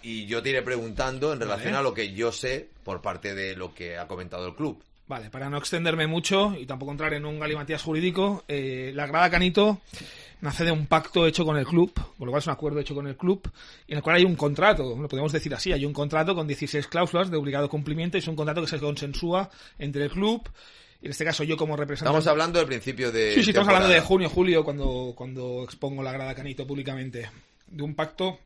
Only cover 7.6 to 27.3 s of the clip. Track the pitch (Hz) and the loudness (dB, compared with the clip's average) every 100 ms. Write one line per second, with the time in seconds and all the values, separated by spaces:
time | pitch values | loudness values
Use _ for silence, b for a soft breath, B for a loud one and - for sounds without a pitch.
7.6 | 143 151 160 156 180 180 196 190 - 143 | -4 -6 -2 0 0 2 0 0 -4 -4
8.6 | 135 127 131 139 147 156 175 175 180 185 | -4 -6 -6 -6 0 4 6 6 4 6
9.6 | 208 202 B B B B B B 147 - | 4 4 B B B B B B -6 0
10.6 | 170 156 147 160 - 180 165 160 160 151 | 2 2 4 2 4 4 4 4 2 2
11.6 | 131 170 175 - - - 123 143 156 139 | 4 4 4 2 -6 -8 -2 -2 0 -2
12.6 | 151 147 139 143 143 127 180 196 - B | -2 -2 -4 -6 -8 -2 2 2 0 B
13.6 | B B - 151 156 175 185 170 147 143 | B B -8 -4 4 6 6 4 0 4
14.6 | 196 175 131 120 147 135 151 151 151 131 | 4 4 0 -6 -4 -2 0 -2 -4 -4
15.6 | 185 151 143 143 143 156 160 180 151 139 | -2 0 0 -2 0 2 2 0 -2 -4
16.6 | 143 147 139 165 170 175 190 160 143 139 | -2 -4 -2 0 2 2 0 0 -2 -2
17.6 | 143 151 147 151 175 190 165 156 151 156 | 0 -2 -4 -4 -2 -2 -4 -4 -2 -2
18.6 | 156 156 147 143 143 139 170 180 190 B | -4 -4 -4 -4 -6 -4 0 0 -2 B
19.6 | B - 143 139 143 175 208 233 - B | B -10 -6 -2 -2 0 0 0 -6 B
20.6 | B B B B - 139 160 160 156 156 | B B B B -12 -4 -4 -2 -2 -2
21.6 | 156 147 143 139 135 156 160 156 165 170 | -2 -2 -4 -2 2 4 4 4 4 2
22.6 | 156 123 135 113 123 113 107 107 208 190 | 2 -2 -4 -2 0 2 6 6 6 6
23.6 | 202 190 190 170 - 190 165 180 185 165 | 6 6 8 6 6 2 4 2 4 4
24.6 | 151 143 135 127 127 123 127 131 127 123 | 2 0 -2 -2 -6 -8 -10 -8 -6 -6
25.6 | 123 - 139 139 135 131 131 131 139 131 | -8 -8 -6 -4 -6 -6 -8 -8 -10 -8
26.6 | 135 143 135 135 131 120 107 | -6 -6 -6 -6 -8 -10 -12